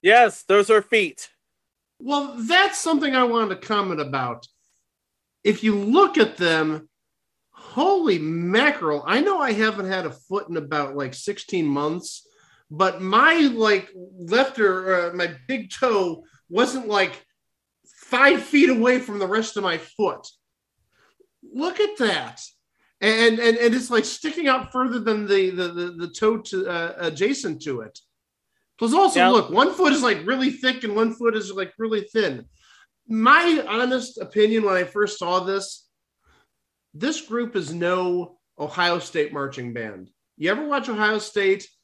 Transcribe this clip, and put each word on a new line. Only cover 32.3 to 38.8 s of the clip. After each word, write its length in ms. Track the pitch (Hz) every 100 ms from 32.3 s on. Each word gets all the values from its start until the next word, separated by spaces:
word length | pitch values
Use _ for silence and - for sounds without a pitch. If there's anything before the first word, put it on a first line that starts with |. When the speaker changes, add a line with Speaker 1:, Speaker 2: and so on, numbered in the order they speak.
| 123 - _ _ _ _ _ _
Speaker 2:
My 560 | 220 226 302 349 311 -
honest 520 | 220 247 254 247 -
opinion 460 | 190 214 214 226
when 120 | 208 185
I 80 |
first 340 | 180 208 208 -
saw 220 | 175 185
this, 480 | 185 196 190 - _ _ _ _ _ _ _ _ _ _ _
this 300 | 151 240 320
group 340 | - 233 233 208
is 160 | 151
no 680 | 170 170 185 180 180 175 _ _ _
Ohio 400 | 147 185